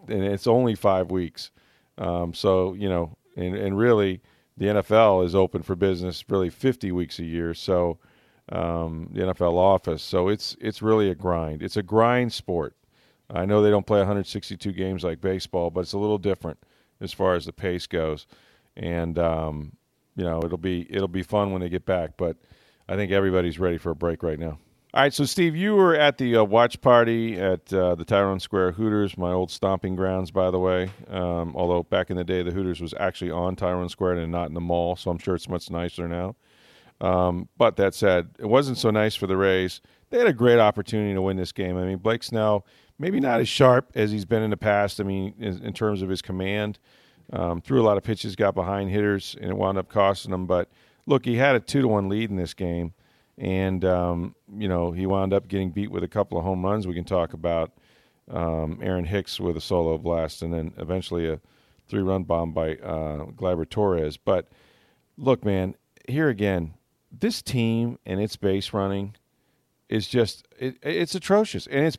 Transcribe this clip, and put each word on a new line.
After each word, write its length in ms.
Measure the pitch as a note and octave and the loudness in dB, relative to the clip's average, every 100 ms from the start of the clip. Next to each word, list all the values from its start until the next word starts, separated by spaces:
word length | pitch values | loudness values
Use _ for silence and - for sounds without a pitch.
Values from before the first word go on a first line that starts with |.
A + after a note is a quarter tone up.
| - | -4
and 160 | G#2+ | -4
it's 240 | F#2+ G2+ - | -2 -2 2
only 260 | A#2 B2 | 2 2
five 380 | G#2 G#2 F#2+ F2+ | 2 2 2 2
weeks. 400 | F#2 E2+ - - _ _ _ _ - | -2 -4 -8 -18 _ _ _ _ -8
Um, 340 | F#2 F2 E2+ | -4 -2 -4
so, 400 | E2 G#2 F#2 F#2 | 0 2 4 2
you 160 | F#2 G2+ | -2 -2
know, 260 | F2 E2+ - _ - | 0 -2 -8 _ -8
and, 180 | F2+ G2 | -6 -4
and 220 | G2+ G2 | -2 2
really, 440 | A#2+ A2 G2 F#2 _ _ _ - | 4 4 2 -2 _ _ _ -4
the 120 | G2 | 0
N 80 | G#2 | 0
F 120 | - | 4
L 320 | G#2+ A2 F#2+ | 6 6 6
is 140 | F2+ F#2+ | 4 4
open 260 | F#2+ F#2 | 2 0
for 140 | E2 F2+ | -4 0
business 480 | G2 F2+ F2+ E2+ - | 0 0 -4 -8 -2
really 200 | G2 F2+ | 0 0
fifty 420 | - C3 B2 G2+ | 0 -2 0 -2
weeks 280 | F2+ E2 - | -4 -4 -6
a 40 | |
year. 300 | E2+ E2 E2 | -6 -4 -4
So, 460 | E2 - F2+ F2 E2 _ _ _ _ - | -4 0 0 0 -4 _ _ _ _ -10
um, 580 | F2+ E2+ E2+ E2 D#2+ E2 | -4 -4 -4 -4 -8 -8
the 100 | G2 | -4
N 80 | F#2 | -4
F 120 | F2+ | 0
L 180 | F2 F2 | 0 4
office. 420 | F#2+ F#2+ - D#2 | 4 4 2 -6
So 280 | - F#2 F2+ | -2 0 2
it's, 280 | G#2 - - | 0 -4 -8
it's 220 | A2 - | -8 -4
really 300 | A2 A2 G2+ | 2 2 2
a 40 | D#2+ | 0
grind. 460 | F2+ E2+ D#2+ D2+ | -2 -2 -2 -6
It's 160 | F2+ - | -6 -6
a 60 | |
grind 500 | F2+ G#2+ A2+ B2 A#2+ | 0 4 4 4 0
sport. 420 | - - F2 C#2 - _ _ _ _ - | -4 -4 -4 -4 -10 _ _ _ _ -8
I 160 | F2 F#2 | -4 2
know 160 | G#2 | 6
they 80 | G#2 | 6
don't 160 | G#2 F#2+ | 6 4
play 160 | G#2 | 2
a 40 | F#2+ | 4
hundred 200 | G2+ F#2 | 0 -2
sixty-two 460 | G2+ - F#2+ G2+ | -8 -10 -10 -8
games 320 | F2+ F#2+ F#2 | -4 -4 -2
like 180 | F2 E2 | -4 -4
baseball, 480 | F#2+ F#2+ - F#2 E2+ | -2 -4 -2 -2 -2
but 120 | E2+ | -2
it's 120 | F2 | -4
a 60 | G2+ | -2
little 180 | G#2 G#2 | 0 0
different 400 | G2+ F#2 E2+ - _ _ _ - | 0 -2 -4 -12 _ _ _ -14
as 120 | G2 | -10
far 220 | - F#2+ F2+ | -2 0 0
as 100 | D#2+ | -2
the 80 | |
pace 320 | - F#2+ F2+ - | -8 -4 -4 -4
goes. 400 | F2 D#2+ D2+ - _ _ _ _ - | -4 -2 -4 -10 _ _ _ _ -10
And, 440 | E2+ E2+ E2 E2 | -6 -4 -2 0
um, 540 | E2+ D#2+ D#2+ D2+ D2 - _ _ _ - | 0 0 -4 -6 -12 -16 _ _ _ -6
you 80 | |
know, 180 | F2 E2 | -4 -2
it'll 140 | E2 F2 | -4 -4
be, 300 | F#2 F2+ - | -4 -4 -4
it'll 180 | G2 F#2+ | -4 -4
be 140 | F#2 | -4
fun 280 | F2 G#2 G2+ | -2 -2 0
when 100 | F#2 | -2
they 80 | F2+ | -4
get 160 | F2+ - | -4 -2
back, 280 | F#2 D#2+ - | -2 -2 -4
but 180 | F2 D#2+ _ _ _ _ - | -4 -6 _ _ _ _ -8
I 80 | F#2+ | -4
think 160 | G2+ | 0
everybody's 480 | G2 G2 F#2 F2 D#2+ | 2 4 2 0 0
ready 180 | F2+ E2 | -2 0
for 140 | F2+ | -4
a 40 | D2+ | -2
break 280 | E2+ E2 | -2 -2
right 160 | F2 D2+ | -4 -4
now. 180 | E2 D2 _ _ _ - | -6 -10 _ _ _ 2
All 80 | |
right, 100 | C#3+ | 2
so 100 | - | 2
Steve, 320 | C#3+ - E3+ D#3 | -2 0 0 0
you 200 | G3 G#3 | 2 6
were 200 | F#3 D#3 | 6 6
at 220 | D3 C#3 | 4 2
the, 200 | B2+ A2+ | 2 4
uh, 60 | |
watch 380 | G#2 A2 A#2+ - | 6 6 4 4
party 580 | C3 A#2+ A#2 A#2 A2+ F#2+ | 6 8 6 2 -2 0
at, 320 | F#2+ F2+ - | 0 0 0
uh, 220 | F#2+ F2+ | 2 2
the 100 | F2 | 2
Tyrone 360 | E2 G2+ G2 F#2+ | 2 2 2 0
Square 320 | - G2+ F#2 | -2 0 0
Hooters, 440 | F2 A2 G#2 G2+ F#2 | 0 0 2 0 -2
my 160 | F2+ | -2
old 200 | F2+ F#2 | 0 -2
stomping 440 | - F#2+ F#2+ F#2+ F#2 | -2 -2 0 -2 -2
grounds, 360 | F#2 F#2 F#2 | 0 -2 -2
by 180 | F#2+ F#2 | 0 0
the 80 | F2+ | 2
way. 320 | F#2 F#2 F#2 G2 - | 2 0 -2 -8 -10
Um, 460 | F#2 F2 F2 E2+ C2+ | -6 -2 -2 -4 -2
although 280 | F2 F2 | 0 0
back 260 | E2+ F2+ F#2 | 0 -2 -2
in 80 | F2+ | -4
the 60 | |
day, 180 | F2 F#2 | -2 -2
the 80 | F2 | -2
Hooters 320 | F2+ F#2 E2+ | -4 -4 -6
was 140 | E2+ - | -8 -4
actually 300 | F#2 - F2+ | -4 -4 -6
on 260 | E2 F2+ F#2 | -2 -4 -2
Tyrone 340 | F#2 F2+ F2 | -2 -2 -4
Square 240 | - F#2 | -4 -2
and 180 | F2+ E2 | -2 -4
not 160 | F2 E2 | -4 -6
in 80 | E2 | -6
the 40 | |
mall, 360 | F2 F2 E2+ F2+ | -2 -2 -2 -4
so 160 | - | -4
I'm 80 | E2+ | -4
sure 160 | - F2 | -2 -4
it's 120 | - | -4
much 220 | F2 - | -8 -6
nicer 380 | E2+ F2 - F2 | -6 -6 -6 -8
now. 280 | E2+ F#2 A#2 _ _ _ _ _ - | -6 -6 -10 _ _ _ _ _ -6
Um, 480 | F#2 F2+ F2+ F2+ - - | 0 2 2 0 -4 2
but 160 | A#2 F2+ | 2 4
that 180 | G2 | 0
said, 380 | - G#2 F2+ E2+ - | 2 2 2 0 -6
it 80 | G#2+ | 2
wasn't 320 | B2 C#3 A#2+ | 2 2 0
so 100 | A#2 | 0
nice 260 | G#2+ G#2+ - | 2 0 0
for 120 | G2 | -2
the 100 | F#2+ | 2
Rays. 440 | G2 F#2 F#2 - _ _ _ | 4 2 0 -6 _ _ _
They 80 | A#3+ | 2
had 80 | D#3+ | 2
a 80 | |
great 240 | B2 A#2+ A#2+ | 4 6 8
opportunity 560 | G#2+ G#2 G2 A2 G#2 | 6 4 -2 -2 0
to 80 | F#2+ | 0
win 160 | F#2+ F#2+ | 0 -2
this 140 | F2+ | -4
game. 260 | - F#2 F2+ | -4 -4 -2
I 80 | F#2 | -4
mean, 140 | F#2+ | -2
Blake 240 | G#2+ A#2 | -2 -2
Snell, 420 | - A2+ G#2+ G#2 - _ _ - | -2 0 2 2 -2 _ _ -8
maybe 220 | D#3+ G3+ | -2 0
not 200 | C3+ A#2 | 2 2
as 80 | A#2+ | 0
sharp 440 | - C3 B2+ - | 6 6 6 2
as 160 | - G#2+ | 0 0
he's 160 | G#2+ F2+ | 0 0
been 160 | A2+ | 0
in 80 | A2 | 0
the 80 | G#2 | 0
past, 420 | G#2+ G2+ G2+ - | 2 2 2 -2
I 40 | |
mean, 320 | G2 G2 F#2+ G2+ | -4 -4 -6 -8
in, 260 | A2 F#2 | -8 -6
in 100 | G#2+ | -8
terms 280 | F#2+ A2 G2+ | -4 -2 -2
of 80 | F#2 | -2
his 140 | F#2+ | -4
command. 560 | - F#2 F#2+ G#2 G#2 G2+ _ _ _ _ - | -6 -6 -4 -2 -4 -6 _ _ _ _ -12
Um, 300 | - F2 E2+ | -6 -4 -4
threw 180 | - C3+ | 0 4
a 60 | A2+ | 4
lot 120 | G2+ | 4
of 60 | |
pitches, 320 | - G#2+ A2 F#2+ | 0 -6 -6 -2
got 200 | G2+ F#2+ | 0 0
behind 340 | F2+ G2+ G2 | -2 -2 -2
hitters, 460 | G2+ G#2 G2 - - | 0 0 0 -4 -10
and 120 | G2+ | -8
it 40 | G2 | -2
wound 220 | G2 G2 | -2 -2
up 100 | F#2 | -2
costing 460 | G#2+ G2 G2 - | 2 2 2 -4
him. 140 | F#2 F2+ | -6 0
But, 200 | F2+ F2 _ _ _ - | 0 0 _ _ _ 0
look, 200 | C#3 - | 0 2
he 100 | A#2 | 2
had 200 | C#3 B2+ | 4 2
a 40 | |
two 240 | - C#3+ | 0 0
to 40 | B2+ | 2
one 220 | G#2+ G2 | 2 0
lead 220 | G#2 A2+ | -2 -2
in 60 | G2 | -4
this 180 | F2 - | -4 -6
game. 380 | F2+ E2+ E2+ - _ _ _ - | -4 -4 -6 -10 _ _ _ -8
And, 480 | F#2+ F#2+ F#2+ F#2+ F#2 | -4 0 0 0 2
um, 500 | F2+ F2 F2 E2+ - _ G2+ | 2 0 -2 -6 -10 _ -6
you 100 | G#2 | -2
know, 240 | F2 E2+ | 0 -2
he 140 | E2+ F#2+ | -2 0
wound 260 | G2 F#2+ | 0 2
up 160 | G2 - | 0 0
getting 220 | G2+ F#2 | -4 -4
beat 200 | F2 G2+ | -4 -6
with 140 | F#2+ | -6
a 60 | F2 | -4
couple 280 | G#2+ G2 F2 | -2 -2 -2
of 60 | |
home 220 | E2+ F#2 F#2 | -2 -2 0
runs 200 | G#2 F#2+ | -2 -4
we 80 | |
can 120 | F2 E2+ | -6 -2
talk 260 | F#2 E2 | -2 -2
about. 400 | D#2+ E2+ E2+ E2 _ _ _ _ _ - | -4 -2 -2 -2 _ _ _ _ _ -10
Um, 500 | - E2+ D#2+ D#2 - | -4 -2 -2 -4 -6
Aaron 240 | G2 F#2 E2+ | -4 -4 -2
Hicks 340 | G2+ - - | -4 -4 -6
with 160 | F#2 D#2 | -4 -4
a 60 | |
solo 360 | - F#2 E2 D#2+ | -2 0 0 -2
blast, 440 | D#2+ E2 D#2 - | -2 -2 -4 -6
and 120 | E2+ | -6
then 200 | E2+ D#2+ - | -6 -6 -8
eventually 520 | E2 F#2 - F2 E2 | -6 -6 -4 -4 -4
a 100 | D#2 _ _ _ _ - | -6 _ _ _ _ -8
three-run 360 | G#2+ F#2 F#2+ | -4 0 -2
bomb 280 | E2+ E2+ E2 | 0 -2 -2
by, 200 | D#2+ D#2+ | -4 -4
uh, 540 | D#2 - D#2+ D#2 D2+ D#2 | -6 -8 -6 -6 -8 -10
Gleyber 420 | - F#2 F2 D#2+ | -6 -2 -2 -4
Torres. 480 | - G2+ F2 D2+ D#2 | -2 0 0 -2 -4
But, 320 | - F#2 - _ _ _ _ _ _ - | -2 -2 -2 _ _ _ _ _ _ -4
look, 280 | C3+ B2 G#2 | 0 0 2
man, 300 | F#2+ F#2 - _ _ - | 0 -2 -6 _ _ -6
here 220 | C3 D#3 | 0 0
again, 460 | G#2 G2+ F#2 D#2+ F2 _ _ _ | 2 0 0 -2 -10 _ _ _
this 300 | - A3 A3+ | -4 -4 -4
team 560 | - B2+ A2+ A2+ A#2+ B2+ - | -4 0 2 2 -2 -4 -6
and 140 | F#2+ | -4
its 140 | G#2 - | -4 -2
base 380 | G2+ G2 - | 0 0 -2
running 420 | G#2+ G2 G2 G2+ - _ _ _ _ _ _ - | -2 -2 -2 -6 -10 _ _ _ _ _ _ -6
is 200 | A2 G2+ | -4 0
just, 400 | B2 A2 - _ - | 2 0 -2 _ -10
it, 200 | C3 - | -10 -8
it's 320 | D3 E3+ E3+ F#3+ | -4 -2 -2 -4
atrocious. 520 | - G3+ G#3+ F2+ - | 2 2 2 -4 -4
And 180 | C#3 | 0
it's, 120 | D#3+ | 2